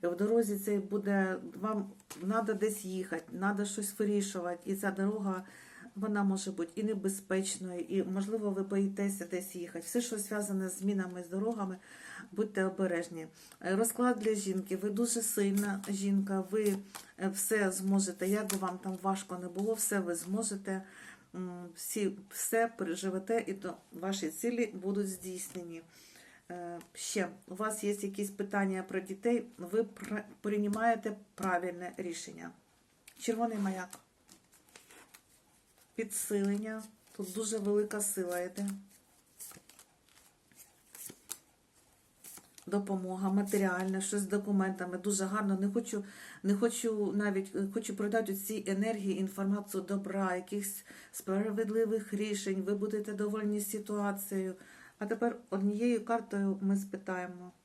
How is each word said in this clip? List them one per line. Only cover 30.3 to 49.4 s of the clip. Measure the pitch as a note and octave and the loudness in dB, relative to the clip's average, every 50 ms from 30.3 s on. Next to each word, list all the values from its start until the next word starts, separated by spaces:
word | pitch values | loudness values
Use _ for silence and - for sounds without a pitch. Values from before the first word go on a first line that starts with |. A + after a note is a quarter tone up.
| - - | -16 -8
приймаєте | - G#3 G#3 G#3 G#3 G#3 G3+ G#3+ A3+ A#3 A#3 A3 - G#3+ G3+ G3+ - _ _ | -4 -2 0 2 2 2 0 2 4 4 4 4 0 -4 -6 -6 -12 _ _
правильне | - F#3 F#3+ F3+ F3 F3 F3+ F3 F3 F3+ F3+ - - | -4 0 2 2 2 2 0 -4 -4 -8 -10 -8 -6
рішення. | F#3+ F3+ E3+ - - - - - - - - - _ _ _ _ _ _ _ _ _ - - - | -6 -6 -6 -6 -8 -10 -12 -12 -12 -14 -14 -14 _ _ _ _ _ _ _ _ _ -20 -20 -8
Червоний | - - A3+ A3 A#3 A#3 A3+ G#3 | -2 -2 0 2 2 0 0 0
Маяк. | G3+ G3 F#3+ F#3 F3+ F3+ - - - _ _ _ _ _ - - _ _ _ - _ _ _ - - _ - - - _ _ - _ _ _ _ _ _ _ _ _ _ _ _ _ _ _ | 0 0 0 -2 -6 -8 -10 -18 -20 _ _ _ _ _ -20 -20 _ _ _ -20 _ _ _ -20 -20 _ -20 -20 -20 _ _ -20 _ _ _ _ _ _ _ _ _ _ _ _ _ _ _
Підсилення. | - A3+ G#3 - - - - G#3+ G3+ G3 G3+ G3+ G3+ G#3+ A3 A3 A3 A3 - - _ _ - - - | -6 -4 -4 -2 -4 -2 0 2 2 4 4 2 2 0 -4 -6 -8 -10 -12 -18 _ _ -20 -10 -8
Тут | G3 F#3 F#3 | -8 -6 -4
дуже | G#3 A3+ G#3+ A3+ A3 | -4 -2 -2 -2 0
велика | G3+ G3+ G#3 G#3 G#3 G#3 G#3+ G#3 | 2 4 4 4 4 4 0 -2
сила | G3+ - - - F#3 F3 F3 F3+ | 0 0 0 0 -2 -2 0 -2
йде. | F3+ F#3 F#3 - G3+ G3+ G3 G3 - - - - _ _ _ _ _ _ _ _ - - - - _ _ - - - _ _ _ _ _ _ - - - _ _ _ _ - - - - _ _ _ _ - - - - - - _ _ - - _ _ _ _ _ _ _ _ _ _ _ _ _ _ _ _ _ - - - - - _ - - - | -2 -4 -4 -4 -4 -4 -4 -6 -10 -16 -20 -20 _ _ _ _ _ _ _ _ -16 -16 -16 -18 _ _ -20 -20 -20 _ _ _ _ _ _ -20 -20 -20 _ _ _ _ -20 -20 -20 -20 _ _ _ _ -18 -16 -14 -14 -16 -18 _ _ -12 -12 _ _ _ _ _ _ _ _ _ _ _ _ _ _ _ _ _ -18 -18 -18 -20 -20 _ -16 -10 -2
Допомога | F#3+ G3+ G3+ G3 G3 F#3 F#3 F#3 F#3 F#3 G3 F#3+ | 0 0 0 0 -2 -2 -2 -4 -4 0 0 4
матеріальна, | F#3+ G3 G3+ G3 G#3 G3+ G3 F#3+ F3+ F3+ F#3+ F#3+ F#3+ F#3+ | 4 4 4 4 4 4 4 4 4 2 0 0 0 0
щось | F#3+ - - G#3 | 0 0 0 0
з | G3+ F#3+ | 0 2
документами. | G3+ G3+ G3 G#3 G3+ G3 F#3+ F#3+ F#3+ F#3+ F#3 F3+ F3+ F3+ | 0 0 2 4 4 4 4 4 2 -2 -4 -4 -4 -4
Дуже | F3+ G3+ G3+ G3 F#3+ | 0 0 0 2 0
гарно. | F#3 G3 G#3+ G#3 G3 G3 F#3 | 0 0 0 2 2 2 2
Не | G3 G3+ | 2 2
хочу, | G3 A#3+ A#3 - - G#3 G3+ - - - - - - - - | 2 0 0 0 -4 -4 -4 -6 -12 -16 -16 -16 -16 -4 2
не | F#3+ G#3 | 2 2
хочу | G3 A#3 A#3 A#3 - - A#3 A3 G#3 G#3 F#3+ - | 4 4 2 2 2 0 0 2 2 0 2 2
навіть, | G3+ G#3 G#3 G3 F#3+ G3 G3 - | 2 2 2 2 0 -2 -2 -2
е, | - G3 G3 G3 | -2 -2 0 -2
хочу | A3+ G#3+ - G3+ | -4 -4 -4 -4
передати | G3 G#3 G#3 G3+ A3+ A3+ - G3 | -2 -2 2 2 2 2 2 -2
ці | G3 - - G#3+ G#3+ G#3 - | -4 -4 -4 -4 -4 -2 0
енергії, | G3 F#3+ G#3 A3 A3+ G#3 G3 G3 F#3 - | 2 2 2 2 2 0 0 0 2 2
інформацію | F#3+ F#3+ - - | 0 -2 0 0